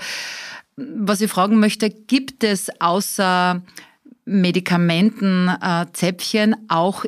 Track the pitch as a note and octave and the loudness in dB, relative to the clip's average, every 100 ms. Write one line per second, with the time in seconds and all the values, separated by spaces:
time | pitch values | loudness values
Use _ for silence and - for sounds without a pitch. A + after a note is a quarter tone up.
0 | - - - - - - _ - C4 A3+ | -4 -10 -12 -14 -16 -18 _ -14 -10 -4
1 | G3+ G3 G#3+ F#3 G3 A3 G#3 - G#3+ - | -2 0 0 0 2 4 4 2 -4 -4
2 | - C4+ C4+ - A3 G3 - - E3+ F#3+ | -2 -2 -2 -2 -2 0 -4 -2 0 0
3 | - - F#3 F3+ F3+ F3+ F3+ - - _ | -2 -2 2 2 2 0 -6 -20 -20 _
4 | - - - G3 F3+ F3+ F3+ F3+ E3+ E3 | -20 -18 -2 2 2 2 0 2 4 4
5 | G#3+ - G3 F#3 F3+ E3+ F#3 E3+ F3 - | 2 2 0 2 0 0 -2 -2 -2 -2
6 | F3 F3+ - A3 G#3+ A3 - E3 F3+ G3 | -2 -2 -4 0 2 0 -2 0 0 -2